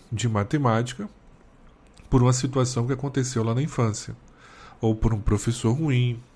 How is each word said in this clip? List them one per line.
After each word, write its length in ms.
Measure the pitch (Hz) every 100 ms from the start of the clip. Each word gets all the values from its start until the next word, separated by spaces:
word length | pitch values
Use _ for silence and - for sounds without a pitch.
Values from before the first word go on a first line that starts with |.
| -
de 160 | 110 120
matemática 800 | 107 101 156 131 113 120 - 208 - - - - - - - - - -
por 120 | 131
uma 120 | 127
situação 520 | 127 135 131 127 123 120
que 60 |
aconteceu 500 | 127 139 135 127 120
lá 120 | 113
na 80 | 117
infância, 520 | 156 - 113 104 - 113 - - - - - -
ou 120 | 113
por 200 | 110 113
um 60 | 107
professor 520 | - 104 - 117 113
ruim 480 | 131 160 123 123 117 -